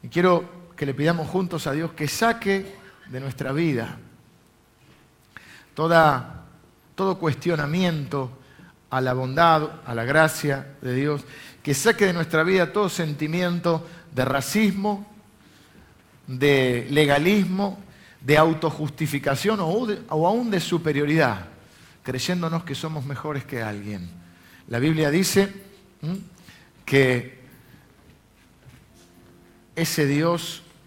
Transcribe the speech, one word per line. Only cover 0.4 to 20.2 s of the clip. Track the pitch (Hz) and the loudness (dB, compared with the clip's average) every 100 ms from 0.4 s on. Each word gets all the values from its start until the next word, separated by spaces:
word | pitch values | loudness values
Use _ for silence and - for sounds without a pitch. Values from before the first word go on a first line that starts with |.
| - - - - | 0 -16 -20 -8
que | |
le | 143 | -6
pidamos | 127 151 170 156 | 0 0 0 -2
juntos | 185 180 170 147 | -2 -2 -4 -4
a | |
Dios | 143 160 | -4 -4
que | - 151 | -6 -6
saque | - 226 226 196 196 190 - - - - | 0 0 0 -2 -2 -4 -16 -20 -20 -14
de | 131 | -10
nuestra | 135 123 131 | -10 -8 -6
vida | 139 170 127 110 - - - _ _ _ _ _ _ _ _ _ _ _ - - - - | -2 0 -2 -4 -12 -20 -20 _ _ _ _ _ _ _ _ _ _ _ -20 -20 -20 -18
toda, | - 160 165 156 131 123 - - - _ _ _ | -4 4 8 8 4 -4 -16 -20 -20 _ _ _
todo | - 196 190 | -4 -2 0
cuestionamiento | 170 131 175 160 143 170 180 160 139 143 131 127 - - - _ _ | -2 -2 -2 -2 -2 0 0 -2 -4 -6 -6 -10 -20 -20 -20 _ _
a | 131 | -2
la | 131 | 0
bondad, | 127 131 131 165 160 151 - - | -2 -2 4 6 6 2 -8 -8
a | |
la | 117 | -6
gracia | 117 151 156 - 147 139 139 - | 0 4 4 2 -4 -4 -6 -12
de | 127 | -6
Dios, | 123 143 147 - - - - | -2 -2 -4 -8 -20 -20 -12
que | - | -4
saque | 143 226 220 196 | 0 2 4 2
de | |
nuestra | 170 160 156 | 2 0 2
vida | 165 190 170 | 2 2 2
todo | 208 202 | 0 -2
sentimiento | - 160 143 151 170 180 175 175 165 165 - - | -2 -4 -4 -4 -2 -2 -2 0 -2 -4 -18 -12
de | - | -4
racismo, | 127 135 131 208 220 185 202 196 202 - - _ - - - - - _ _ _ - | 0 0 0 2 2 0 -4 -4 -10 -20 -20 _ -20 -20 -20 -20 -20 _ _ _ -12
de | 127 143 139 131 120 - | 0 4 4 4 0 0
legalismo, | 143 151 143 165 208 175 185 202 190 - - - - | 2 4 4 4 2 2 -2 -4 -6 -18 -20 -20 -14
de | 131 147 | 2 6
autojustificación | 160 156 160 147 151 - 156 143 143 135 202 214 | 6 4 -2 -4 -8 -4 -4 -2 -2 0 0 0
o | 165 202 240 | 0 0 -2
de, | 208 - | -4 -4
o | 156 | 0